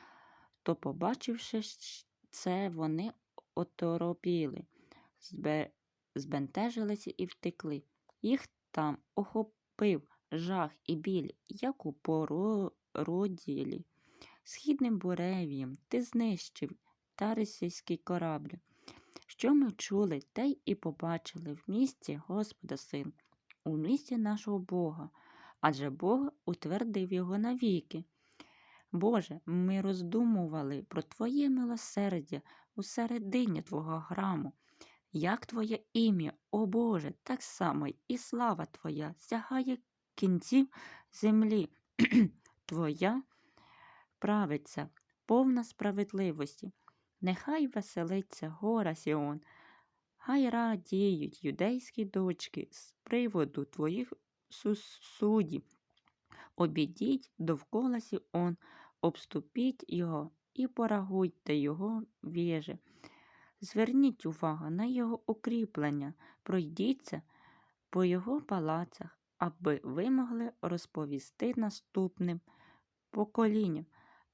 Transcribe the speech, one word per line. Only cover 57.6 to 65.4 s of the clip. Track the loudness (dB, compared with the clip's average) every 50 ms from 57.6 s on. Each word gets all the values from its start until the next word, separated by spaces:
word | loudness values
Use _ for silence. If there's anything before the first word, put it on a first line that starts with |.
| -2 -4 -2 0 0 2 0 -2
Сіон, | -4 -4 -6 -8 -6 _ -2 0 0 0 0 -4 -10 -20 -20 -20 -20 -20 _ 0
обступіть | 0 0 0 0 -12 -6 -6 -6 -6 -4 -2 0 0 0 0 -2 -6 -4
його | -2 -2 0 0 -2 -4 -4 -6 _ _ _ _ -4
і | -4 -4 -2
порагуйте | 0 0 0 2 2 0 0 0 0 2 2 0 -2 _ -4 0 0
його | 2 2 0 0 0 -2 -2 -2 -4 -6 -8 _ -12
вежі. | -10 -4 -2 0 0 2 0 -2 -2 -6 -10 -12 _ _ _ -20 -20 -20 -20 -20 -20 _ -20 -20 -20 _ _ -16
Зверніть | -12 -4 0 2 2 4 6 6 6 6 4 2 -4
увагу | -4 -2 0 0 0 0 -2 -4 -4
на | -2 -2 0
його | 0 0 0 0 0 -2 -4 -2
укріплення, | -4 -4 0